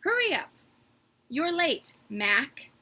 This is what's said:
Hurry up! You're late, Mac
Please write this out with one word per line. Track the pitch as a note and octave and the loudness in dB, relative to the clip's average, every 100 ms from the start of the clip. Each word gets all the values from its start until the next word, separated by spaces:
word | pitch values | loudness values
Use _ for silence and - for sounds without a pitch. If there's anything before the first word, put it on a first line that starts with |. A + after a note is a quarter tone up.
Hurry | F#4 A#4+ A#4 | 0 2 2
up! | C4 - _ _ _ _ _ _ _ _ | 0 -4 _ _ _ _ _ _ _ _
You're | B3 E4+ | -4 -2
late, | F4 F4 A#3 - - _ | 0 0 0 -6 -20 _
Mac | G#3 G3+ G3+ C4+ - - _ | -4 2 2 0 -10 -20 _